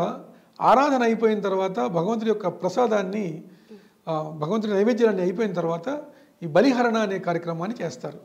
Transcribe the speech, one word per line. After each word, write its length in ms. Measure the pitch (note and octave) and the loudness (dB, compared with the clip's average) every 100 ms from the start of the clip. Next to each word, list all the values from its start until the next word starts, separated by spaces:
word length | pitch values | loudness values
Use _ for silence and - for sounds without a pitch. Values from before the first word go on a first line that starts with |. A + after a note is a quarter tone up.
| F#3 - - - _ - | 0 -6 -14 -20 _ -2
ఆరాధన 420 | E3+ A#3 D4 C4 | 4 6 4 2
అయిపోయిన 380 | A#3 A3+ A3+ G#3+ | 2 2 2 2
తర్వాత 400 | F#3+ F#3+ F#3+ G#3 | 0 0 -2 -2
భగవంతుడి 500 | A#3+ E3+ F3+ A3+ A3 | -2 0 0 -2 0
యొక్క 180 | G#3+ F#3 | -2 -2
ప్రసాదాన్ని, 920 | - F#3 B3 A#3+ G#3 F#3 G#3+ F#3 D#3+ - - - G#3+ - _ - | -4 -4 0 2 2 -2 -4 -6 -8 -14 -20 -20 -20 -20 _ -6
ఆ, 140 | D#3 D#3 D#3+ | -6 -6 -6
భగవంతుడి 340 | D3+ A3 G#3 | -2 -2 0
నైవేద్యాలన్నీ 500 | G3 G#3+ A#3+ A3+ F#3+ | 2 2 4 2 2
అయిపోయిన 300 | F3+ G3 A3 | 0 0 -2
తర్వాత 480 | F3 E3 E3+ B3+ D4 - - _ - | -2 -2 -2 -4 -8 -8 -20 _ -12
ఈ 40 | E3+ | 0
బలిహరణ 500 | D#3+ C#4 A#3+ A#3+ A3 | 4 6 4 2 2
అనే 220 | G#3 F#3+ | 0 -2
కార్యక్రమాన్ని 680 | F3 E3+ E3+ E3 F#3+ A#3+ | -2 -4 -4 -6 -6 -6
చేస్తారు. 340 | E3 - D3+ - | -8 -8 -12 -14